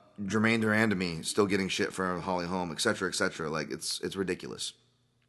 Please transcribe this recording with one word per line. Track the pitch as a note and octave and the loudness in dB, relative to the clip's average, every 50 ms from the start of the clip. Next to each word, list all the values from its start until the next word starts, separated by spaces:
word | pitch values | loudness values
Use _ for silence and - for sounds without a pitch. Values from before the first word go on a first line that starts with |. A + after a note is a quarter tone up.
| - - _ - G2+ | -18 -18 _ -10 -4
Jermaine | G2 F#2+ A2 G#2+ A2+ A2+ A2+ A2 | -2 2 2 4 4 4 4 4
Durandamy | A2 G#2+ G#2+ A2+ A2+ G2+ F#2 F#2+ F2 E2+ D#2 D2+ | 4 4 4 4 4 4 2 0 -2 -2 -4 -6
still | - - - G#2 | 0 2 4 4
getting | G2+ G2 G2 G2 F#2 | 4 4 2 0 0
shit | - - G2+ - - | 0 0 -2 -2 -2
from | - F#2+ F#2 F2+ F2 | -2 -2 -2 -2 -2
Holly | E2 F#2 F#2 F2+ F2 F2 | -2 -2 -2 -2 -2 -2
Holm, | F#2 F#2 F2+ F2 | -2 -2 -2 -2
et | D2+ - | -2 0
cetera, | - A2+ G#2+ G#2 G2 F2+ | 2 2 2 2 0 -2
et | - | 0
cetera. | - G2+ F#2+ - - E2+ D#2 | 0 0 0 0 -2 -4 -2
Like, | D#2 D#2 D#2 - | -2 -2 -4 -4
it's, | C2+ D#2+ - - - - | -6 -6 -6 -6 -6 -4
it's | - F2+ E2 | -4 -4 -2
ridiculous. | F#2+ G2 F2 F2+ - - B1+ A#1 - - - - _ _ _ _ _ _ _ _ _ _ | -2 -2 -2 -2 -4 -6 -8 -8 -8 -8 -10 -10 _ _ _ _ _ _ _ _ _ _